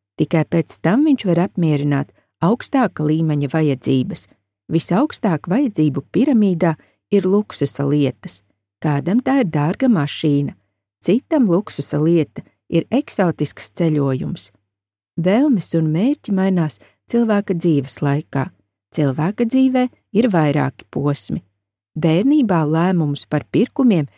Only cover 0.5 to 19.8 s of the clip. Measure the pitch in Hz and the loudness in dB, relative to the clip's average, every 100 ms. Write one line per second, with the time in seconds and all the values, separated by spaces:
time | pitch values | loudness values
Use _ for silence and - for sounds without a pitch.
0.5 | 170 - - 165 226 311 269 202 165 196 | -2 -2 -4 0 2 2 2 0 0 0
1.5 | - 160 147 143 139 - _ _ - 165 | 0 0 0 0 -2 -4 _ _ -2 0
2.5 | 247 - 269 220 - 151 156 160 147 139 | 0 -2 0 0 -2 -2 0 0 0 -2
3.5 | 160 151 131 - 135 127 - - _ _ | 0 0 0 0 0 -2 -8 -14 _ _
4.5 | _ - 160 - 175 302 - 196 160 - | _ -4 -4 0 0 0 -2 -2 -2 -2
5.5 | 214 277 180 156 139 - 180 285 233 202 | -2 0 0 0 -2 -4 0 2 4 2
6.5 | 170 170 151 _ _ _ 202 190 202 208 | 2 0 -2 _ _ _ 0 2 0 -2
7.5 | - 143 - 143 147 135 - 175 - _ | -4 -4 -2 -2 0 0 -2 -12 -16 _
8.5 | _ _ _ 156 143 147 233 254 277 190 | _ _ _ -2 -2 0 0 0 0 0
9.5 | 147 147 - 262 190 143 - 156 143 139 | 0 0 0 2 2 -2 -2 0 0 -2
10.5 | - _ _ _ _ - 226 - 311 214 | -8 _ _ _ _ -2 0 0 0 2
11.5 | 175 208 - - 147 160 170 143 - - | 2 -2 -8 -4 0 2 2 0 -6 -20
12.5 | _ - - - 247 - - 180 - 151 | _ -4 -4 0 -2 -2 -2 -2 -2 -6
13.5 | - - - 165 151 139 135 147 - - | -8 -10 -2 0 0 0 -2 -6 -10 -12
14.5 | _ _ _ _ _ _ - 175 214 294 | _ _ _ _ _ _ -4 0 2 2
15.5 | 208 - 165 156 160 240 294 - 190 190 | 0 0 -2 0 0 0 -2 -2 0 0
16.5 | 180 156 - _ _ - 233 226 202 202 | 0 0 -4 _ _ -4 0 2 0 -2
17.5 | 170 175 143 135 - 143 143 - 135 131 | -2 0 0 -2 -4 -2 -2 -4 -6 -6
18.5 | - _ _ _ - 143 131 165 208 233 | -10 _ _ _ -2 -2 0 -2 -2 0
19.5 | 262 262 254 | 2 2 2